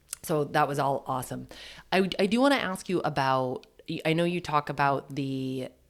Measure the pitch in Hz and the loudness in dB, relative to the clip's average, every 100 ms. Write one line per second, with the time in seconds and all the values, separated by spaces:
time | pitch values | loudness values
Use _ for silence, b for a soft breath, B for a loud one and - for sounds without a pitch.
0 | - - - 156 147 156 143 143 139 135 | -18 -14 -2 -2 0 2 2 2 0 0
1 | - 131 123 127 127 B B B B 180 | -2 -4 -4 -8 -10 B B B B 0
2 | 190 - 190 226 277 269 180 185 - 180 | 2 2 2 4 4 4 0 -4 -2 0
3 | - 147 135 131 131 127 - _ - 165 | 0 0 2 2 2 -4 -10 _ -10 -4
4 | 156 160 175 175 170 151 143 143 143 135 | 0 2 2 0 0 -2 -2 0 2 2
5 | - 139 135 135 131 131 127 _ _ | -2 -6 -4 -4 -4 -4 -8 _ _